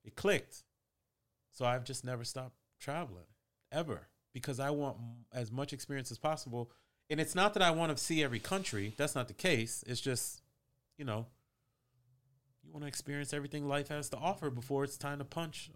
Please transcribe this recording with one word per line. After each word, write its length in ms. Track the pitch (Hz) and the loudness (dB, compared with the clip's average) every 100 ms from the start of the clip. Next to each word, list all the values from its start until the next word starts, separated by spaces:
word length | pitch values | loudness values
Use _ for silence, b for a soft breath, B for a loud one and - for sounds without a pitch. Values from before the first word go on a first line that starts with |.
It 120 | 110 - | -16 0
clicked. 480 | 202 170 - - _ _ _ _ _ _ _ _ _ | 4 4 2 -20 _ _ _ _ _ _ _ _ _
So 140 | - 123 | 0 2
I've 180 | 127 | 2
just 200 | 123 127 | -2 -6
never 200 | 127 123 | -4 -4
stopped 320 | 117 131 127 _ _ _ | -4 -6 -8 _ _ _
traveling, 480 | 139 156 139 87 - _ _ _ _ | -4 -2 -4 -10 -16 _ _ _ _
ever, 360 | 151 160 101 - _ _ | -2 -2 -4 -8 _ _
because 260 | 127 147 127 | -8 -4 -2
I 120 | 139 | 0
want 260 | 147 143 110 | 0 0 -4
m-, 280 | 117 120 - | -10 -12 -10
as 200 | 123 110 | -6 -4
much 220 | 127 143 | -4 -4
experience 380 | 139 - 139 123 | -6 -6 -6 -4
as 60 | 113 | -2
possible. 540 | 156 156 131 120 117 b b b _ | -2 -2 -4 -4 -4 b b b _
And 100 | 151 | 0
it's 160 | 156 175 | 2 6
not 180 | 208 | 6
that 80 | 208 | 8
I 80 | 175 | 6
wanna 260 | 160 165 135 | 8 4 2
see 260 | - 156 | 4 4
every 160 | 139 117 | 4 2
country. 560 | - 196 185 104 104 123 | 0 0 0 0 -2 0
That's 160 | 147 131 | 0 0
not 120 | 120 | -2
the 60 | - | 0
case. 480 | 185 123 113 - - | 4 4 2 -4 -4
It's 160 | 120 | -2
just, 400 | 135 123 - - _ _ _ _ _ - | 0 0 -2 -8 _ _ _ _ _ -8
you 80 | 135 | -2
know, 220 | 107 117 _ _ _ _ _ _ _ _ _ _ _ _ _ | -2 -4 _ _ _ _ _ _ _ _ _ _ _ _ _
you 80 | 147 | -16
wanna 160 | 151 147 | -8 -6
experience 440 | - 139 143 139 | -6 -4 -4 -2
everything 360 | 147 143 151 143 | -2 -2 -2 0
life 220 | 143 143 | 0 0
has 200 | 147 139 | -4 -4
to 80 | - | -2
offer 320 | 170 185 147 | 0 0 -2
before 340 | 123 127 139 139 | -2 0 0 0
it's 120 | - | -2
time 220 | 143 143 | -4 -4
to 60 | 139 | -4
punch 440 | 165 160 - - | -4 -4 -6 -12